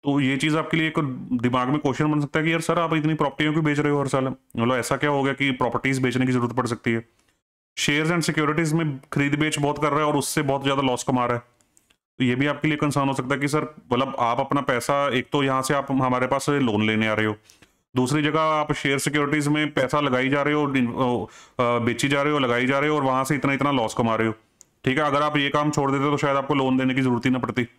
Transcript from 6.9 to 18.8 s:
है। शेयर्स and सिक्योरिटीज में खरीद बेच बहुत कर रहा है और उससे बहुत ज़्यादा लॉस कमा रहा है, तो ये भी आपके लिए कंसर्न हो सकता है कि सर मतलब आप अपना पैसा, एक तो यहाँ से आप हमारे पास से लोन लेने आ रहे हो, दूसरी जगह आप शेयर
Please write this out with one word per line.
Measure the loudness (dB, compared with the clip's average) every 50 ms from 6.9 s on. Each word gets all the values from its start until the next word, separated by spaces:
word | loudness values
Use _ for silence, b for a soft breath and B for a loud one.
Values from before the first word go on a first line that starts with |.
| -2
है। | -2 -4 _ _ _ _ _ _ _ _ _ _ _ _ _ _ -4
शेयर्स | -2 0 0 0 2 0
and | 0 0 0
सिक्योरिटीज | 0 0 0 0 0 0 0 0 0 0
में | 0 0 -2 -4 -6 -10 _ -2
खरीद | 0 0 0 2
बेच | 0 0 -2 0 0
बहुत | -2 -2 -2 0
कर | -2 0
रहा | 0 2
है | 0
और | 2 0
उससे | 0 -2 -2 -2 -2 0
बहुत | 0 -2 0 0
ज़्यादा | 0 0 0 0
लॉस | 0 -2 -2 -2
कमा | -2 0 0 0
रहा | 0 -2
है, | -4 -6 _ _ _ _ _ _ _ _ _ _ _ _ _ _ -2
तो | 0
ये | 0 2
भी | 2 0
आपके | -2 -2 0 0 -2
लिए | 0
कंसर्न | 0 0 0 0 0 0 0
हो | -2
सकता | -2 -2 -2 -2
है | -2
कि | -2 -2
सर | -2 -2 -2 -4 -10 -18 -6 -4 -2
मतलब | 0 0 -2 -2 -2
आप | -2 0 0 -2
अपना | -2 -2 -2 -2
पैसा, | 0 0 -2 -2 0 0 0 0 0 0
एक | 0 -2 -4 _ -2
तो | -2 0
यहाँ | 0 0 0 0
से | 0 -2
आप | -2 0 -2
हमारे | -2 0 0 0 0 0 0
पास | 0 0 -2 0
से | 0 0 2
लोन | 2 2 2 2 2
लेने | 2 2 0 0 0
आ | 0
रहे | 0 0
हो, | -2 -2 -6 b b b b b b b _ _ _ _
दूसरी | 0 0 2 2 0 0
जगह | 2 2 2
आप | 2 2 0 0 0 -2 -4
शेयर | -2